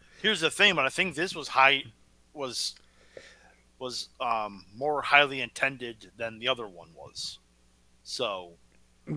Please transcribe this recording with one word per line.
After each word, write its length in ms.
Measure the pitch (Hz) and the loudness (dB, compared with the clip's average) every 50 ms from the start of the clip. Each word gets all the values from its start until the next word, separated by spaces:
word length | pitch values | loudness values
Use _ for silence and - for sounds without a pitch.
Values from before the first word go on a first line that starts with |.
| - - - - | -20 -20 -10 -2
a, 20 | |
here's 180 | - 214 214 160 | 0 0 0 2
the 80 | 160 151 | 0 0
thing, 240 | - - 202 202 180 | 4 6 6 6 6
but 100 | 156 135 | 4 2
I 60 | 131 | 0
think 240 | - 175 185 185 143 | 0 0 -2 -2 -2
this 200 | 139 180 190 - | -4 -4 -4 -4
was 140 | 165 135 - | -8 -8 0
high, 360 | - 131 135 139 139 135 135 120 - _ - _ _ _ _ _ - | 4 6 8 8 6 4 -2 -6 -16 _ -20 _ _ _ _ _ -12
was, 400 | 151 135 127 113 - - - - - - - _ _ - - - - - - - - - - _ _ _ _ _ - | -10 -8 -6 -6 -4 -6 -6 -8 -10 -20 -20 _ _ -20 -20 -20 -20 -20 -20 -20 -20 -20 -20 _ _ _ _ _ -14
was, 320 | 131 127 117 - - - _ - | -12 -10 -8 -10 -10 -10 _ -6
um, 460 | 131 123 113 110 107 104 101 95 90 92 101 | -4 -2 -2 -2 -4 -6 -10 -14 -20 -18 -10
more 240 | 117 135 151 147 139 | -6 -4 -2 -2 -2
highly 400 | 123 - 143 143 147 135 139 135 | 2 6 6 6 6 6 2 -6
intended 680 | 123 113 - - 139 135 139 123 123 117 113 - - 92 - 110 | -6 -6 -4 -2 -4 -4 -4 -6 -10 -12 -12 -14 -18 -18 -12 -10
than 200 | 117 113 110 110 | -10 -8 -8 -4
the 100 | 117 127 | -2 -2
other 200 | 131 120 113 101 | -2 -2 -6 -12
one 200 | 90 85 82 80 82 | -14 -18 -20 -20 -20
was. 440 | 67 71 - - - - - - - _ _ _ _ _ _ _ _ _ _ _ _ | -20 -20 -18 -14 -12 -12 -12 -12 -14 _ _ _ _ _ _ _ _ _ _ _ _
So, 480 | - - - - 127 107 98 92 90 87 85 - - - _ - - _ _ _ - - 151 | -16 -10 -6 -4 -4 -4 -4 -6 -10 -14 -20 -20 -20 -20 _ -20 -20 _ _ _ -10 -8 -8